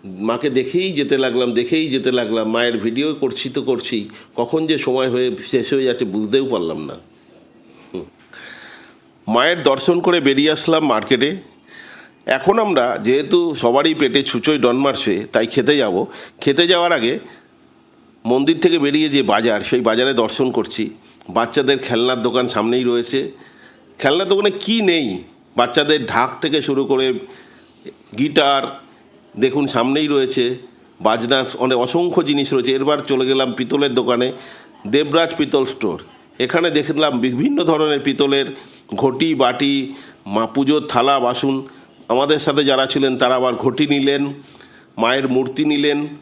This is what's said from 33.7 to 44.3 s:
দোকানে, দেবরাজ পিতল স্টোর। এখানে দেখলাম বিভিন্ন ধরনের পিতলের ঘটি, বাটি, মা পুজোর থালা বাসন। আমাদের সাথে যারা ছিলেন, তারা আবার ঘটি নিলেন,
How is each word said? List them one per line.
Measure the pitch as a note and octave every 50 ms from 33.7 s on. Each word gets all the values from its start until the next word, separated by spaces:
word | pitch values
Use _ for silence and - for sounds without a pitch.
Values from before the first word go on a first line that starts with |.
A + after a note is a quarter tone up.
| - C#3 C#3+ C#3 A#2+
দোকানে, | B2 A#2 B2 A#2+ A#2+ B2 B2+ C3 - - - - - - - - - -
দেবরাজ | G2+ A2 C#3+ D3+ D3 C#3 E3 E3 E3 E3
পিতল | - D3 C3+ - C#3+ C3
স্টোর। | C3 - - A2+ G2 D#2+ - - - - - - _ _ -
এখানে | B2+ B2 - E3 E3 E3+
দেখলাম | C#3+ D3+ C#3 D3+ D3+ D3 D#3 D3 C3+ A#2+
বিভিন্ন | A2+ C3 B2 A#2+ E3 C#4+ C#4+ - F3
ধরনের | D#3+ D#3+ D3+ D#3 D3+ D3 C3+
পিতলের | - C#3+ C3 A2+ C#3+ C#3 C#3 C#3 C3+ - C3+ - - - - - - - -
ঘটি, | - C#3 C3+ B2 C3 D#3 E3 D#3
বাটি, | B2+ C3 B2 B2 B2 D3 C#3 C#3 C#3 C3 C3 - - - - - - _
মা | G2 G2+ G#2+ A2+
পুজোর | A2 A2+ C#3 C#3 C3+ D3+ D3+ D3
থালা | D3 - B2 A#2+ C#3 C#3 C3+
বাসন। | B2 B2 A#2+ B2 - C#3 C3+ C3+ C3+ - - - - - _ _ - -
আমাদের | A#2 B2+ C#3 C#3+ D3+ D3+
সাথে | D3+ D#3 C#3+ D3+ C#3+
যারা | C#3 C3+ C3 C3+
ছিলেন, | C3 - C#3+ C#3 C3+ C3
তারা | C3 C3+ B2 C3
আবার | B2+ B2+ B2+ A#2
ঘটি | A2 - C3 A#2+ B2+ D3+
নিলেন, | C#3 C#3+ C#3 C3+ C#3 C#3 C#3+ C#3+ C#3+